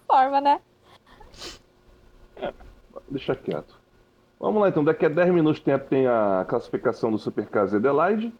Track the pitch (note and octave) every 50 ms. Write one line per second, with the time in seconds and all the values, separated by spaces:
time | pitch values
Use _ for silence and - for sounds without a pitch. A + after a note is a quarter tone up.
0 | _ - C#4+ D4 C4 C4+ C#4 C#4 C#4 C#4+ D4 - - _ _ _ _ - - _
1 | _ _ - - - - - - - - - - _ _ _ _ _ _ - _
2 | _ _ - - - - _ - - - - - - - - - - - - -
3 | - - C#3 C3+ - - C3 - - - E2 D2 - - - - _ _ _ _
4 | _ _ _ _ _ _ _ - - - G#3+ G#3+ G3+ F#3 - D#3+ C#3+ D#3+ D#3 -
5 | F3 D#3 D3 E3+ F3+ F3+ F3+ E3+ D#3 D#3 D3 - - D3 C#3 C3+ C3+ - C#3+ C3+
6 | C3 B2 A#2+ A2+ G#2+ G2+ F#2+ F#2 F#2 - B2+ A#2 - - - A2 - B2 A2 -
7 | - A2+ G#2+ G#2 - B2 - A2+ G#2+ - - A2 G2 F#2 G#2 G2+ A2+ C#3 C#3+ D3+
8 | E3 F#3+ A3 G#3+ A3+ A#3 -